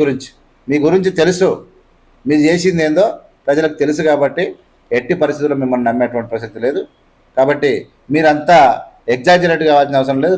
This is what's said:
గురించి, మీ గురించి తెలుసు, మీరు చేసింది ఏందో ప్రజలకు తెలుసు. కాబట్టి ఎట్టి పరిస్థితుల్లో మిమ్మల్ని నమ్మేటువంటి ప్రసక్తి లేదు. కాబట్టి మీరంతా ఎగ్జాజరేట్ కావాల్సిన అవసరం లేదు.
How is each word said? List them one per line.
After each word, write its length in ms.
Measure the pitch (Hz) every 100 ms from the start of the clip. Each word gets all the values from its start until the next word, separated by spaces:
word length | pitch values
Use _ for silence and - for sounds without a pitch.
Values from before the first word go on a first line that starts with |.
గురించి, 260 | 147 127 - _ _ _ -
మీ 80 | 147 151
గురించి 240 | 185 185 180
తెలుసు, 280 | 160 175 180 - - _ _ _ _ _ 127
మీరు 140 | 151 151
చేసింది 340 | 175 180 170 156
ఏందో 180 | 151 214 - - _ -
ప్రజలకు 300 | 143 156 151
తెలుసు. 200 | 147 - 156
కాబట్టి 340 | 143 139 160 185 - _ _ -
ఎట్టి 240 | 123 - 175
పరిస్థితుల్లో 340 | 147 143 147 135
మిమ్మల్ని 240 | 131 127 120
నమ్మేటువంటి 400 | 123 120 117 113
ప్రసక్తి 260 | 113 113 110
లేదు. 160 | 120 170 - _ _ _ _ -
కాబట్టి 360 | 135 143 143 110 - _ -
మీరంతా 440 | 151 156 147 - 170 131 110 - _ -
ఎగ్జాజరేట్ 500 | 123 156 180 170 160 156
కావాల్సిన 300 | 143 135 135
అవసరం 200 | 131 135
లేదు. 120 | 160